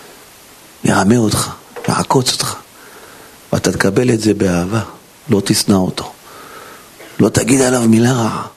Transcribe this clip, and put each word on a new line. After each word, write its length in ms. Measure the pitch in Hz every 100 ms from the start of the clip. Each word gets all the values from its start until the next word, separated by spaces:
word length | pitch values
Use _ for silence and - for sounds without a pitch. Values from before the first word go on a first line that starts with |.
| - - - - - - - -
ירמה 320 | - 101 95 123
אותך, 340 | 107 - - - - - -
יעקוץ 440 | - 180 135 120
אותך. 220 | - - - - - - - - - - - -
ואתה 200 | - -
תקבל 380 | 92 98 104 123
את 100 | 113
זה 140 | 107
באהבה, 460 | 98 98 87 90 110 101 - - - -
לא 120 | 101
תשנא 300 | - 107 -
אותו. 380 | 98 90 73 - - - - - - - - - - - -
לא 80 | 113
תגיד 320 | - - 135
עליו 200 | 127 127
מילה 320 | 113 110 120
רעה. 340 | 131 107 95 113